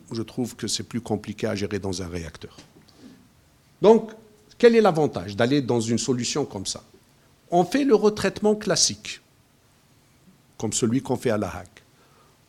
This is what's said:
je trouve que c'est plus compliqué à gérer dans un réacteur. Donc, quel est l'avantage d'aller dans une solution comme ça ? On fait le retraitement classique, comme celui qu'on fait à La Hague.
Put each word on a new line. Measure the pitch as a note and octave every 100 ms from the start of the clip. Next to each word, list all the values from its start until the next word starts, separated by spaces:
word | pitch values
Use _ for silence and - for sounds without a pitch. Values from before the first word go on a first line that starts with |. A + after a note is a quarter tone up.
| -
je | A2+
trouve | A2 - A#2+ -
que | G#2+
c'est | -
plus | G#2 A#2+
compliqué | - G#2 - G#2 A2+
à | G#2
gérer | G2 G2+
dans | G2 F2+
un | F2+
réacteur. | F2 E2 - - - - _ _ _ - - _ _ _ _ _ _
Donc, | F#3 A3+ - - - _ _ -
quel | A#3+ A3+
est |
l'avantage | G#3 D#3+ C#3+ G#2+ F#2 G2+
d'aller | A#2+ D3
dans | B2 A#2+
une | A2 A#2
solution | - B2 A2+ D3+ C3
comme | G2+ F#2+
ça ? | - - _ _ _ _ _ _
On | F3
fait | F3+ C4+
le | C#4
retraitement | G#3+ G#3 G#3 F#3+ - G#3 G#3
classique, | G3+ D#3+ - - - - _ _ _ _ _ _ _ _ _ _ _ _ _ -
comme | A2
celui | - A2 B2+
qu'on | - B2
fait | B2+
à | G#2
La | F#2+
Hague. | F#2 F2+ - - _ _ _ _ _